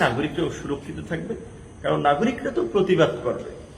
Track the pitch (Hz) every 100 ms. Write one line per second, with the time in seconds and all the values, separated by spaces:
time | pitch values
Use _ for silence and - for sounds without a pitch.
0 | 147 117 151 170 147 - - 139 - 151
1 | 151 165 185 - - - - - 147 156
2 | 147 143 233 254 277 349 - 202 185 170
3 | 139 - - - - - -